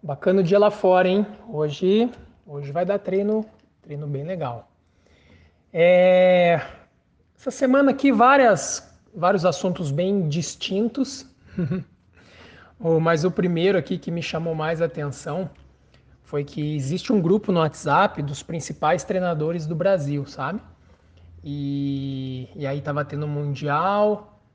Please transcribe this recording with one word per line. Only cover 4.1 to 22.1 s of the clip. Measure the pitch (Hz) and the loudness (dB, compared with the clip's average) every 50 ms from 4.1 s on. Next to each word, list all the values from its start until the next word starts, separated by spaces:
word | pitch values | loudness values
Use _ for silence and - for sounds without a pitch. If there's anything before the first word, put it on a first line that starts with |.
| 143 139 143 | -6 -6 -6
legal. | 160 190 180 151 127 120 117 - _ _ _ _ _ _ _ _ _ _ _ _ _ - _ _ _ _ _ _ _ _ | -6 -8 -6 -6 -8 -8 -10 -14 _ _ _ _ _ _ _ _ _ _ _ _ _ -20 _ _ _ _ _ _ _ _
É, | 170 165 175 180 180 180 185 185 180 180 185 180 180 175 170 170 156 - - - - - _ _ _ _ _ _ _ _ _ _ _ | 4 4 6 6 6 6 6 6 6 6 6 6 6 6 4 4 2 0 -6 -16 -20 -20 _ _ _ _ _ _ _ _ _ _ _
essa | - 269 - | -10 -10 -6
semana | - 277 254 254 269 285 277 247 | -2 2 2 4 4 4 4 2
aqui, | 269 - 277 | 2 2 2
várias, | 254 208 233 254 277 277 262 233 202 160 - - - - - - _ _ _ _ _ | 4 6 6 6 8 8 6 6 4 4 0 -6 -8 -10 -10 -14 _ _ _ _ _
vários | 185 160 180 208 196 160 | -2 0 2 2 4 2
assuntos | 180 165 - - 190 180 - 185 147 139 | 0 0 0 -2 -4 -4 -2 -4 -6 -4
bem | 147 180 190 202 202 185 151 | -2 -2 0 0 0 -2 -2
distintos. | 143 170 165 - - - - - 190 190 220 240 - - 269 - - - - - _ _ _ - - | -2 -4 -4 -6 -8 -10 -8 -6 -2 -2 -2 -2 -2 -4 -6 -6 -6 -16 -18 -20 _ _ _ -14 -8
<laughs> | - 180 139 175 185 - _ _ _ _ _ _ _ _ _ _ - - - - - - - _ _ | -6 -4 -4 -4 -6 -8 _ _ _ _ _ _ _ _ _ _ -20 -20 -20 -20 -20 -20 -20 _ _
O, | - 165 165 160 | 0 2 2 2
mas | 160 165 165 160 151 | 4 4 2 2 2
o | 185 | 0
primeiro | 175 - 180 180 175 165 170 190 196 185 | 0 0 0 0 0 2 2 2 2 2
aqui | - - 190 | 0 -2 -6
que | 175 - - | -6 -6 -6
me | 170 170 | -6 -6
chamou | 160 - - 160 165 170 160 | -6 -6 -6 -6 -4 -4 -4
mais | 156 156 160 170 160 170 | -4 -2 -4 -2 -2 -2
atenção | 165 165 - 147 143 135 - - 165 147 175 190 - - _ - _ _ _ _ _ _ _ _ _ _ _ _ | -4 -2 -4 -8 -8 -8 -10 -10 -8 -6 -6 -6 -8 -10 _ -20 _ _ _ _ _ _ _ _ _ _ _ _
foi | _ - 147 143 | _ -6 -6 -6
que | 143 - 156 151 151 151 | -6 -6 -6 -4 -4 -4
existe | 151 135 131 156 185 - - - | -4 -4 -4 -4 -6 -2 0 0
um | 208 170 | 2 4
grupo | 170 190 214 208 - 190 | 4 2 2 2 0 2
no | 175 | 2
WhatsApp | 160 151 - - - 156 139 160 - 202 - - 147 | 2 0 -2 -4 -4 0 2 4 4 2 0 -2 -6
dos | 143 143 - - | -6 -6 -10 -10
principais | - 165 170 143 - 151 - - 151 165 185 - | -10 -10 -10 -8 -10 -10 -4 0 0 0 0 -2
treinadores | - 202 185 180 180 170 156 151 156 170 175 156 151 | -4 -4 -2 -2 -2 -2 -2 -2 -4 -4 -4 -6 -6
do | 170 | -6
Brasil, | 156 180 196 196 185 143 143 143 143 139 | -2 0 0 0 0 0 -2 -4 -4 -6
sabe? | 139 - - 135 139 175 220 - - - _ _ _ - _ _ _ _ _ _ - - - - | -8 -10 -10 -8 -8 -8 -8 -12 -14 -20 _ _ _ -20 _ _ _ _ _ _ -20 -20 -18 -12
E, | 147 143 147 143 139 139 143 139 139 139 139 135 139 | -12 -10 -8 -6 -6 -4 -4 -4 -4 -4 -6 -6 -8